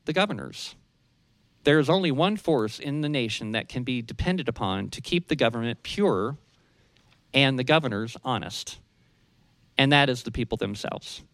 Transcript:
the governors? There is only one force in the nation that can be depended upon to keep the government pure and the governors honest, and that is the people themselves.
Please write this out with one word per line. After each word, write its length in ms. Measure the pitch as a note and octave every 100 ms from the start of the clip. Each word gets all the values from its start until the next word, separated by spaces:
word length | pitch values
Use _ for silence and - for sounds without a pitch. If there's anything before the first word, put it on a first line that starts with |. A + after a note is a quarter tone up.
| -
the 80 |
governors? 600 | E3+ G3+ - C2+ - - - _ _ _ _ _ _ _ _ D3
There 120 | D#3
is 120 | C#3+
only 200 | F#3 F3
one 280 | C3+ F#3 G#3+
force 420 | - C#3+ G#2+ -
in 220 | D3 D3
the 80 | D3
nation 420 | D3 A#2 - A2
that 180 | A2 -
can 140 | B2+
be 180 | B2 B2
depended 480 | A#2 - - F#3 A#2+
upon 400 | A#2 G2+ F#2+ G2+
to 120 | -
keep 260 | - F3 -
the 80 | D#3
government 480 | A#2 A#2 A#2 A2+
pure 540 | - - G3+ G2 A2 D3 _ _ _ _ _ _ _ _ _
and 280 | C3 C3+ C3
the 40 |
governors 540 | B2+ D3+ C#3 G#2 A2+ -
honest, 560 | C3 A#2 D2+ - - - _ _ _ _ _ _ _ _ _ -
and 140 | C#3
that 180 | C#3+ C#3
is 140 | B2
the 80 | -
people 260 | A#2 A2+ A2+
themselves. 640 | G2 G#2 - - - - -